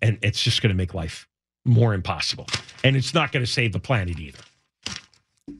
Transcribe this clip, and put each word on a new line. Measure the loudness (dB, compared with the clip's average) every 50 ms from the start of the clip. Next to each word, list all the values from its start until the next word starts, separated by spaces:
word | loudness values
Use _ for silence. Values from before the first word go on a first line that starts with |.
and | 0 0 0 0
it's | 0 -2 0 0 0
just | 0 0 2
gonna | 2 0 2
make | 0 -2 -2 -4
life | -6 -6 -6 -8 -12 -16 _ _ _ _ _ _ _ 2
more | 4 6 6 6 6 4
impossible. | 0 -2 -2 -4 -2 -4 -4 -6 -6 -6 -6 -6 -6 -6 -10 -6 0 2
And | 2 4
it's | 2 2 0 0
not | 0 0 0
gonna | 0 -2 -2 -2
save | 0 0 0 0 0
the | -2
planet | -2 0 0 0 0 -2 -4 -6
either. | -8 -10 -14 -18 -20 -20 _ _ _ _ _ _ -12 -12 -12 -12 -14 _ _ _ _ _ _ _ _ -18 -18 -14